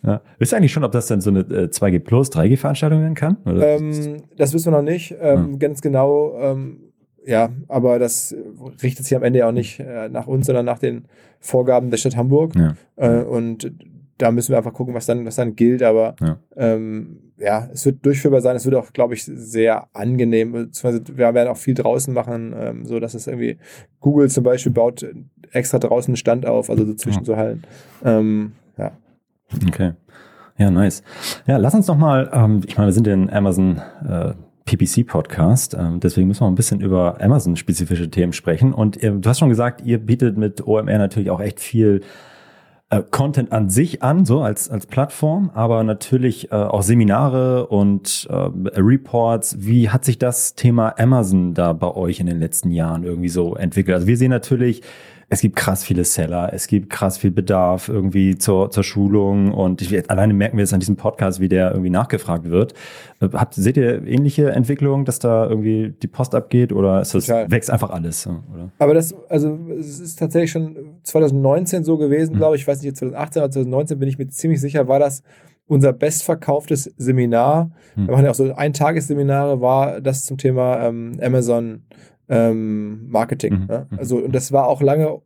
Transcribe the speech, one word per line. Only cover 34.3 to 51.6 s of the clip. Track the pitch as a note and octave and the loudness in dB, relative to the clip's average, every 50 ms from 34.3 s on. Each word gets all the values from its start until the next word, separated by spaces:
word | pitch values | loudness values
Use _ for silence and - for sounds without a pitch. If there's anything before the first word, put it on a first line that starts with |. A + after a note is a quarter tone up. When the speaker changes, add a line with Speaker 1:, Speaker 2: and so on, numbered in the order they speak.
| - - - - _ _ _ | -6 -8 -16 -20 _ _ _
Speaker 1:
P | - - G2 | -2 0 2
P | G2+ | 2
C | F2+ - - A#2 | 2 2 0 0
Podcast, | - - E2 D#2 - - - E2 E2+ A#2 B2+ - - - - | 2 0 -2 -2 -2 0 2 4 4 4 2 2 -2 -6 -4
ähm, | F2 E2 E2 F2 | -4 -2 -2 0
deswegen | F2+ F2+ - - F#2 F#2 | -2 0 2 2 2 2
müssen | G#2 - | 2 2
wir | A#2+ G#2 | 2 0
ein | F#2 | 2
bisschen | F#2 A2 - - G2 | 2 0 0 0 -2
über | G2 G2 F#2+ F2+ F2+ F2 F2 - | 0 0 2 2 2 0 0 0
Amazon-spezifische | - G2 D3 D3 - F2+ E2+ E2 - - F2 D#2+ F2+ D#2+ F#2 E2+ E2+ D#2+ | 2 4 4 4 2 0 -2 -2 -2 -4 -2 -2 -2 -2 -2 -2 -2 -4
Themen | - - F2 E2+ E2+ | 0 0 0 0 -2
sprechen. | - - - E2 D#2+ B2 C3+ C3 | -4 -2 -2 0 2 2 2 2
Und, | - A2 G#2+ G2+ - - | 2 0 0 -2 -2 -2
äh, | A2 | -2
du | G2+ G2+ F#2 A2 | -2 0 0 0
hast | B2+ C3 | 2 2
schon | E3 C#3+ | 4 2
gesagt, | A#2+ A2 A#2+ A#2+ B2 - - | 4 2 0 -2 -4 -6 -4
ihr | A#2+ A#2 A2+ | -2 -2 -2
bietet | A2 G#2+ A#2 B2 C3 A#2+ G2+ G#2+ | 0 0 0 2 2 0 0 0
mit | G#2+ G#2 G2 - - | -2 -2 -4 -6 -2
O | - G#2+ G#2+ | 0 0 0
M | G#2+ G2+ | 2 0
R | G2+ G#2+ | 0 0
natürlich | G2+ G2 - A2 G2 F#2+ | 0 0 0 -2 -2 -2
auch | F2+ F2 | -2 -4
echt | G2+ G#2 G2+ - | -4 -6 -8 -10
viel, | - - - A2+ A2 G#2+ G2+ G2 - - - - - - - - - - - _ _ _ _ _ _ _ | -14 -4 0 2 4 4 4 2 0 -6 -20 -20 -20 -20 -20 -20 -20 -20 -20 _ _ _ _ _ _ _
äh, | - G#2 - - | -2 -2 -2 -2
Content | - - C3+ C#3+ C#3+ - A#2+ - | -2 0 0 0 2 0 -2 0
an | - A2 G#2+ F#2+ | 0 0 0 2
sich | F#2 A#2 D#3 E3+ - - | 2 2 2 2 -2 -2
an, | - B2+ D3 F3+ F#3+ | 0 0 4 4 4
so | A#2 A#2+ D3 | 4 4 2
als, | D3+ G#2+ G#2 - - - | 2 0 -2 -4 -6 -6
als | - G#2 - - | -6 -8 -8 -4
Plattform, | - - C3+ D3 - - - D3+ D#3 F#3+ G3+ F3+ - | -2 -2 -2 -2 -2 -2 0 0 0 0 -2 -2 -2
aber | A2 A2+ A2+ A#2 A2+ A2 | -2 0 2 2 2 2
natürlich, | A2 A2 G2 - - B2+ B2+ B2 B2+ A2+ - - - | 0 -2 -4 -2 0 0 2 2 0 -2 -2 -8 -4
äh, | - | -2
auch | G#2+ G#2 G#2 - G2+ | -2 0 0 0 0
Seminare | F#2+ F#2 A#2 A#2+ A2+ G#2 G2 A2+ C#3 C#3+ B2+ C3 B2+ B2+ B2+ B2 A#2 - | 2 4 4 4 6 4 4 4 2 2 2 2 2 2 0 0 -2 0
und, | G#2+ G2+ G2+ G2+ G2+ G2 F#2+ - - - - - | 0 2 4 4 2 0 -2 -6 -6 -6 -6 -6
äh, | - F#2 F2+ - F#2 F#2 F#2 F#2+ - - | -4 -4 -4 -4 -4 -4 -6 -6 0 2
Reports. | F#2+ G#2+ B2+ C3+ C3+ - - A#2+ A#2 A#2 A#2 A2 G2 - - - | 4 4 4 4 2 -2 -2 0 2 2 0 0 -2 -6 -8 -6
Wie | G2 G#2 A#2 B2 A#2 G#2+ | -2 2 4 4 4 4
hat | G2+ C3 - | 2 0 0
sich | - A#2+ - | 0 0 0
das | B2+ B2 B2 - - - - | 0 -2 -2 -2 -4 -6 -6
Thema | - - B2 A#2+ A#2 A2+ A2 - - | 0 2 2 4 4 2 0 0 2
Amazon | A2+ B2 C3 B2+ A2+ F#2+ F#2+ F#2+ F2+ F2+ E2+ | 2 4 4 4 2 2 2 2 2 0 0
da | E2+ | 0